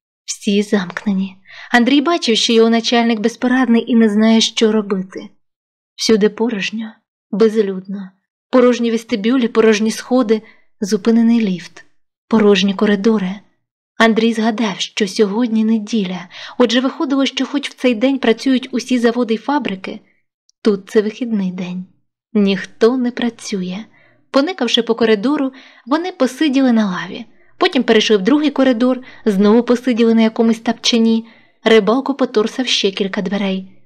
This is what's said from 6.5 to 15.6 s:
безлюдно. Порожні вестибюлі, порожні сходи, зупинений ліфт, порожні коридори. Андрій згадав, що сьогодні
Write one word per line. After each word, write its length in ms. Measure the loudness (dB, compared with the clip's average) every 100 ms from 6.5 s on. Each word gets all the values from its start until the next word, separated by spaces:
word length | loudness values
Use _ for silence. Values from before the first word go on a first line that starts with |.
| -4 -6 -8 -10 -16 _ _ -6
безлюдно. 800 | 0 2 2 -2 -4 -10 -12 -12 _ _ _ -2
Порожні 400 | 2 4 2 -2
вестибюлі, 580 | -4 -4 -4 0 0 0
порожні 420 | 2 2 2 0
сходи, 520 | -4 -2 0 2 -2 -4 _ _ -10
зупинений 600 | -4 -2 2 2 4 2
ліфт, 440 | 0 -4 -8 -20 -20 _ _ _ -2
порожні 460 | 2 4 4 2
коридори. 560 | 0 0 2 2 0 -2 -8 _ _ _ _ _ 0
Андрій 340 | 2 2 0
згадав, 480 | 0 -2 -2 -4 -4
що 280 | -8 -4 -4
сьогодні 560 | 0 0 0 -2 0